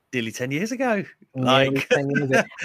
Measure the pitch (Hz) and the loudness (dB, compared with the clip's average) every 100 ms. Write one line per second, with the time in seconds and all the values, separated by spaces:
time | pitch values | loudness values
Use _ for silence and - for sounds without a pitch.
0 | _ 127 113 - 127 143 214 254 254 208 | _ -6 -4 -6 -6 -4 -4 -4 -2 -2
1 | 151 - _ 131 127 135 135 135 - 160 | -4 -12 _ -4 2 4 4 0 0 0
2 | 139 143 139 135 - - | 0 -2 2 0 0 0